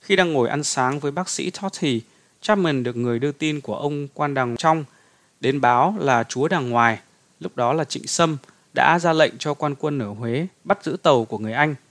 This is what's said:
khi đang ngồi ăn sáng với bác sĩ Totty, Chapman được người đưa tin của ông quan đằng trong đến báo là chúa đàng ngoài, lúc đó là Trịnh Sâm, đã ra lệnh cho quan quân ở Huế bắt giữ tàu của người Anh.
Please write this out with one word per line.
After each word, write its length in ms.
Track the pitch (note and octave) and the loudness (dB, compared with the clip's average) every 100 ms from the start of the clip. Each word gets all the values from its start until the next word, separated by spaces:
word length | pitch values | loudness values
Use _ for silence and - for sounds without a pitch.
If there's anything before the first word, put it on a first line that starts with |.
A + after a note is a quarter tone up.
khi 140 | - F#3+ | 0 2
đang 180 | F3 | 2
ngồi 160 | D3 A#2 | 2 0
ăn 140 | C#3+ | 0
sáng 360 | D3 - B2+ C#3 | -2 0 0 0
với 120 | C#3+ | -4
bác 180 | D3 F#3 | -6 -6
sĩ 220 | - - | -4 -6
Totty, 500 | - G3 - D#3 A#2 - _ _ _ | -6 -10 -4 -2 -2 -4 _ _ _
Chapman 420 | - G#3 E3+ C#3 | 0 2 2 0
được 120 | B2 A#2+ | -2 -2
người 240 | A#2+ A#2 | -2 0
đưa 120 | C#3+ | -2
tin 300 | C#3+ D#3 D3+ | -2 -4 -4
của 140 | - - | -6 -4
ông 320 | D3 D3 C#3+ | -4 -4 -8
quan 200 | - D3 | -6 -4
đằng 240 | C3+ B2 A#2 | -2 -2 0
trong 280 | E3 D#3+ D3 _ _ _ _ _ | 0 0 -2 _ _ _ _ _
đến 220 | B2 C#3 | -2 2
báo 340 | B2 A#2+ D#3 G#3 | 4 4 2 0
là 240 | C#3+ A#2+ | 0 0
chúa 240 | A2+ B2+ C#3 | 0 -2 -2
đàng 220 | D#3+ B2 | 0 0
ngoài, 300 | A#2+ A#2 A2 _ _ _ _ | 2 2 0 _ _ _ _
lúc 160 | - - | -10 -2
đó 180 | A#2+ | 0
là 100 | D#3 | 0
Trịnh 240 | D3 - A2+ | -2 -8 -6
Sâm, 300 | - E3 D3 - _ _ | 0 2 0 -8 _ _
đã 260 | B2 C#3 E3+ | 2 4 4
ra 140 | E3+ | 2
lệnh 240 | D#3+ D3+ C3+ | 4 4 2
cho 160 | D3+ | -6
quan 220 | C#3+ D3+ C#3 | -2 -4 -2
quân 240 | D#3 D3 | -4 -2
ở 80 | G#2 | -4
Huế 400 | G#2+ A#2 B2 F#3 _ | -6 -4 -2 -4 _
bắt 200 | E3+ G3+ | -4 -4
giữ 140 | - F#3 | -2 -2
tàu 220 | E3 C3+ A2 | 4 4 2
của 120 | G#2+ | -6
người 160 | G#2+ | -6
Anh. 220 | A#2 D3+ C#3 _ | 0 -2 -2 _